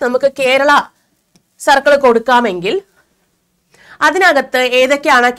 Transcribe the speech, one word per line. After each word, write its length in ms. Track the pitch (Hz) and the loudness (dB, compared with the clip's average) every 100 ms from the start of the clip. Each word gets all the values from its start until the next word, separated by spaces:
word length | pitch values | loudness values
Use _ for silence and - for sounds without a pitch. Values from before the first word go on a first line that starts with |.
നമുക്ക് 260 | 247 247 277 277 | -2 -2 -2 -2
കേരള 300 | 254 269 294 277 - _ _ _ _ _ _ _ 302 | -2 0 2 0 -2 _ _ _ _ _ _ _ -2
സർക്കിൾ 280 | 269 277 277 254 | 0 2 2 2
കൊടുക്കാമെങ്കിൽ 720 | 226 247 240 233 180 185 392 - _ _ _ _ _ _ _ _ _ _ - 302 | 0 0 0 -2 -4 -6 -6 -8 _ _ _ _ _ _ _ _ _ _ -2 -2
അതിനകത്ത് 540 | 302 359 277 262 254 247 254 | 2 0 0 -2 -2 0 0
ഏതൊക്കെയാണ് 500 | 262 285 302 254 247 | 0 0 0 2 2